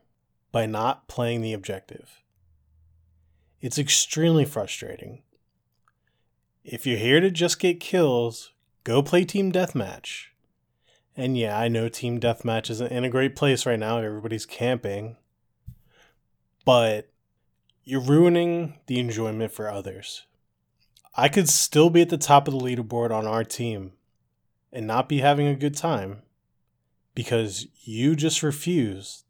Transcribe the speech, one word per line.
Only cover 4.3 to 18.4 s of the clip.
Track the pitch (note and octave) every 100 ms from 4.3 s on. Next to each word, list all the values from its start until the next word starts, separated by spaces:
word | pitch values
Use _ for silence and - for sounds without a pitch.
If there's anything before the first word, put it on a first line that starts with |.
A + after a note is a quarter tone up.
| D#3+
frustrating. | C#3+ A#2+ A#2+ - - - - A#2+ _ _ _ _ _ _ _ _ _ _ _ _ _ _
If | - - C#3
you're | A2+
here | A#2+ D3
to | F#3+
just | E3 E3+ -
get | F3+ E3+
kills, | - F#3 D3+ A#2+ A#2 A2+ - _ _ _
go | - A#2+
play | C#3+ F3+
Team | F#3 G3+ F#3+
Deathmatch. | F3+ F3+ C#3 F#2+ - - - - _ _ _ _ _ _ _ _ -
And | B2+ B2+
yeah, | A2 G#2
I | A#2
know | A#2 A2+
Team | - B2 A#2+
Deathmatch | A#2 A2+ A#2+ A2+ A2
isn't | A2+ A#2+
in | B2
a | B2+
great | B2+ C3+ C#3
place | C#3+ B2 B2+
right | A2+
now. | G#2+ A#2
Everybody's | A2 G#2+ A2 A2+ -
camping. | - A#2+ B2+ G2+ G2 A2 A#2 _ _ _ _ - - _ _ _ _ _ _ _ _ -
But | B2 A2+ G#2+ - _ _ _ _ _ _ _
you're | - C3
ruining | B2+ D3 F3 E3+